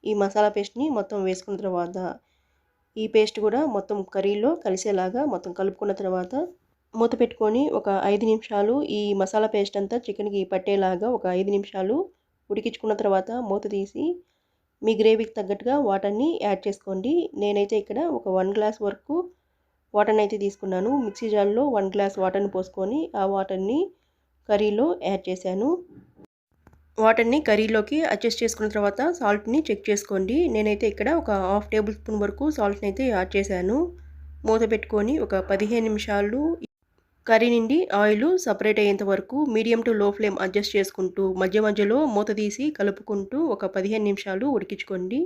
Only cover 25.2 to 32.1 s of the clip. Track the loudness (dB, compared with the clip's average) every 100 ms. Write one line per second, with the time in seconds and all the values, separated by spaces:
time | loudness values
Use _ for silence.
25.2 | -4 -6 -4 -2 0 -2 -6 -20 -20 _
26.2 | -20 _ _ _ -20 _ _ 2 4 6
27.2 | 4 2 4 2 4 0 0 0 0 0
28.2 | -2 0 -4 -2 -4 0 -2 0 -2 0
29.2 | 0 0 0 -2 0 -4 0 -2 -2 -4
30.2 | 0 0 2 2 0 2 0 0 0 0
31.2 | 0 -2 2 0 0 -2 -2 -6 -6